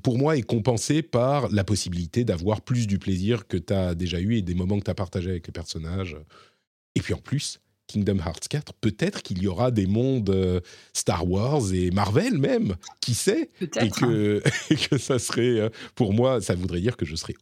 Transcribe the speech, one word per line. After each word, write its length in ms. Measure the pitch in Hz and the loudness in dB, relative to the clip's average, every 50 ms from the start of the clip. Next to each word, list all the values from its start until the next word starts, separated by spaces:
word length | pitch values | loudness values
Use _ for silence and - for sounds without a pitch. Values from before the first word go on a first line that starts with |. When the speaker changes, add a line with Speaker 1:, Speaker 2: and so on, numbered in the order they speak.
| - | 0
Speaker 1:
pour 140 | 131 113 | 0 0
moi, 180 | 123 139 156 160 | 2 2 2 2
est 60 | 131 101 | 0 0
compensé 580 | - 120 113 101 131 117 107 - - 143 160 | 0 -2 0 2 2 0 0 0 0 0 0
par 460 | 156 - - 117 123 135 143 143 120 - 104 | 0 0 0 2 2 2 2 2 0 2 2
la 100 | 101 92 | 0 2
possibilité 600 | 101 104 90 - 90 87 87 87 80 - 120 123 | 2 0 -2 -2 -2 -4 -4 -4 -2 -2 0 0
d'avoir 340 | 110 92 80 87 104 107 - | 0 0 0 0 0 -2 -2
plus 260 | - - 123 120 113 | -2 -2 -2 0 0
du 140 | 101 101 85 | 0 0 0
plaisir 480 | - 98 95 87 95 107 120 110 - | 0 0 0 0 0 0 0 -2 -2
que 80 | - - | -4 -4
t'as 400 | 90 - - 101 95 92 87 85 | -4 -2 0 0 0 0 0 0
déjà 240 | 85 92 85 87 85 | -2 -2 -2 -2 -2
eu 160 | 92 107 120 | 0 0 0
et 60 | 110 | 0
des 140 | 92 87 87 | 0 -2 -2
moments 220 | 90 90 95 101 | -2 0 0 0
que 60 | 101 - | -2 -2
t'as 100 | - 90 | -2 -4
partagés 360 | - 90 - - 95 85 92 | -4 -6 -4 -4 -4 -4 -4
avec 180 | 90 82 - | -4 -6 -8
les 60 | - - | -10 -12
personnages. 640 | 85 80 - - 82 80 80 92 98 95 87 76 78 78 - - - - _ _ _ _ _ _ _ _ _ - | -12 -10 -10 -10 -8 -8 -6 -6 -6 -6 -6 -10 -12 -16 -20 -20 -20 -20 _ _ _ _ _ _ _ _ _ -4
Et 40 | - | -4
puis 140 | - - 92 | -2 -2 -4
en 60 | - | -6
plus, 420 | - - 135 151 - - - - _ _ _ _ _ | -4 -4 -4 -4 -4 -6 -10 -12 _ _ _ _ _
Kingdom 300 | - - 107 98 104 98 | -6 -4 0 0 2 0
Hearts 300 | 92 82 87 82 - - - | 0 -2 -4 -6 -6 -6 -6
quatre, 240 | - 147 - - - | -6 -6 -6 -8 -6
peut-être 480 | _ - 107 101 - - 202 - - | _ -2 -2 0 0 -2 -2 -2 -4
qu'il 200 | - - 104 90 95 | -8 -6 -4 -2 -2
y 40 | |
aura 220 | 98 85 92 123 131 | 0 0 2 0 2
des 160 | 120 107 95 | 2 2 2
mondes, 460 | 92 101 113 127 135 135 123 104 98 | 2 2 2 2 2 2 2 2 2
euh, 280 | 95 95 95 90 90 90 - - - - - - - | 2 4 4 2 2 0 -2 -6 -12 -20 -20 -10 -8
Star 360 | - - - 95 85 87 87 | -4 -2 0 0 0 0 0
Wars 420 | 92 98 113 135 156 147 107 95 | 2 2 2 2 2 2 2 2
et 200 | 92 90 90 90 | 2 2 2 2
Marvel 480 | 90 104 101 98 101 151 220 269 220 139 | 2 2 2 4 4 2 4 2 2 2
même, 360 | 135 196 262 226 - 107 90 - - - - _ | 2 2 2 2 0 0 -2 -4 -8 -16 -12 _
qui 140 | - - 117 | -4 -2 -2
sait, 360 | - - 190 226 330 - - _ - | 0 2 2 2 2 0 -4 _ -8
Speaker 2:
Peut-être. 240 | 190 147 - - 120 | -6 -4 0 0 0
Speaker 1:
et 60 | 101 | 0
que, 520 | - - 135 120 113 107 104 104 104 101 - - - | 2 2 2 2 2 2 2 2 2 2 2 2 0
<laughs> 140 | - - - | 0 0 0
et 40 | 160 | 0
que 220 | - - - 151 | 2 2 0 0
ça 220 | 127 - - 135 117 | 0 0 0 0 0
serait, 400 | - - - 104 117 127 120 110 | 0 -2 0 2 2 2 2 2
euh, 100 | 104 110 - - - - - | 0 -2 -4 -8 -14 -6 -2
pour 180 | - 120 95 | 0 2 2
moi, 300 | 101 113 123 131 131 113 | 4 4 4 4 2 2
ça 140 | 95 - 95 | 0 0 0
voudrait 260 | 87 92 92 85 87 | 0 -2 -2 -2 -2
dire 160 | 92 123 - | 0 -2 -2
que 80 | - - | -2 -4
je 100 | 71 78 | -4 -4
serais 200 | 80 - - - - | -6 -8 -10 -6 -2